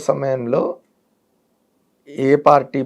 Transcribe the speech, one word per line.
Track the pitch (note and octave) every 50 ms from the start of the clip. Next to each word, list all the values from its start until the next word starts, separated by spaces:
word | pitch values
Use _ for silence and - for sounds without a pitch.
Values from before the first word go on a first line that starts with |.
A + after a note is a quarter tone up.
| - -
సమయంలో | - C#3 C#3 C#3 C3 B2+ A#2+ A#2 B2 - - F4 - - _ _ _ _ _ _ _ _ _ _ _ _ _ _ _ _ _ _ _ _ _ _ _ _ _ -
ఏ | C#3+ - C3+ C3+ C#3+
పార్టీ | C#3+ D3 D3 D3 C#3 C3 - - C#3 C3